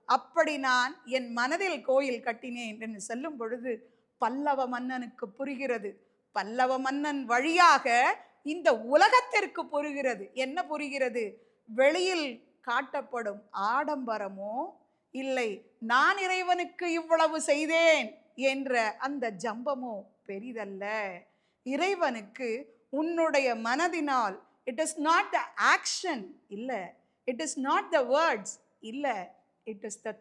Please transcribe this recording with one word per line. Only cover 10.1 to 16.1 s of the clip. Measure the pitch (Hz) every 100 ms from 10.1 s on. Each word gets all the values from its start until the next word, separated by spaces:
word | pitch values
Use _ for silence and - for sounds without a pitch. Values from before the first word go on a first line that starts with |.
| 208 196
என்ன | 254 262 330 330
புரிகிறது? | 302 285 277 247 233 214 - _ _
வெளியில் | - 220 277 349 359 349 277 233 _ _ -
காட்டப்படும் | 240 269 285 226 240 208 208 -
ஆடம்பரமோ, | 196 208 254 294 285 240 214 196 196 202 240 359 - _ _ _
இல்லை | 254 269 262 226 196 - -
நான் | 226 247 320